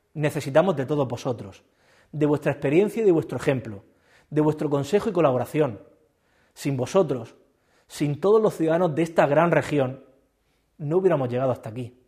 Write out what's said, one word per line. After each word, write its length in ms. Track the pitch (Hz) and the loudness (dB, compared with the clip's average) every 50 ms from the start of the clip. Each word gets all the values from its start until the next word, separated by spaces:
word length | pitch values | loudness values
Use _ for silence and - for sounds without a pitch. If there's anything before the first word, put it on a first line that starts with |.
| _ _ - | _ _ -8
necesitamos 640 | 156 147 147 - 151 123 143 135 151 170 196 165 135 | -4 -4 -2 -2 -4 -6 2 2 2 4 4 0 -2
de 80 | 131 | -2
todos 200 | 127 151 147 135 120 | -2 -2 -2 -2 -2
vosotros, 560 | 123 - - 139 120 107 104 95 92 - _ _ _ _ _ _ _ _ _ _ - | -4 -6 -6 -6 -6 -6 -8 -16 -16 -20 _ _ _ _ _ _ _ _ _ _ -4
de 120 | 147 151 | -2 0
vuestra 280 | 147 147 139 - 156 139 | 0 0 0 0 -2 -4
experiencia 480 | - - 139 143 175 208 202 - 151 | -2 -2 2 2 2 2 2 -2 0
y 40 | 151 | 2
de 60 | 196 | 2
vuestro 260 | 170 - - - 139 120 | 2 2 0 -4 -8 -4
ejemplo, 460 | - 151 135 123 - 113 104 98 - _ _ _ _ _ _ _ _ - | -2 -2 -2 -2 -4 -8 -14 -16 -18 _ _ _ _ _ _ _ _ -4
de 100 | 147 151 | 0 0
vuestro 300 | 151 156 151 - 160 147 | 2 2 0 0 -2 -2
consejo 400 | 143 139 135 - 202 208 202 226 | -2 -2 -2 0 0 0 0 0
y 20 | |
colaboración. 680 | 175 175 160 139 127 123 120 - - 151 151 131 104 - - - _ _ _ _ _ _ _ _ _ _ _ _ _ | 0 2 2 2 2 0 -2 -4 0 0 0 0 -2 -10 -16 -20 _ _ _ _ _ _ _ _ _ _ _ _ _
Sin 240 | - - 147 139 127 | -8 -4 -4 -2 -2
vosotros, 580 | 127 - - 190 185 143 139 120 113 - - _ _ _ _ _ _ _ _ _ _ | -4 0 2 2 2 2 -2 -6 -6 -12 -18 _ _ _ _ _ _ _ _ _ _
sin 360 | _ - - 156 147 143 - | _ -6 -4 -2 -2 -2 0
todos 200 | - 196 214 226 | 2 4 4 4
los 140 | 214 185 - | 4 2 0
ciudadanos 400 | - 160 156 160 170 185 170 143 | 2 0 2 2 2 2 0 0
de 60 | 151 170 | 0 -2
esta 240 | 165 - - 165 139 | 0 2 2 2 4
gran 240 | 143 151 170 170 | 4 4 4 4
región, 540 | 160 147 - - 151 143 131 127 131 - - _ _ _ _ _ _ _ _ _ _ _ _ _ _ - | 4 2 0 0 0 0 0 -2 -4 -10 -18 _ _ _ _ _ _ _ _ _ _ _ _ _ _ -10
no 200 | 151 143 160 190 | -6 -2 -2 2
hubiéramos 300 | 190 185 165 143 131 113 | 2 2 2 2 0 -2
llegado 240 | 120 123 135 131 | -2 -2 0 0
hasta 180 | 117 - - 120 | -2 -2 -6 -12
aquí. 300 | 107 127 123 110 - _ _ | -12 -12 -12 -12 -14 _ _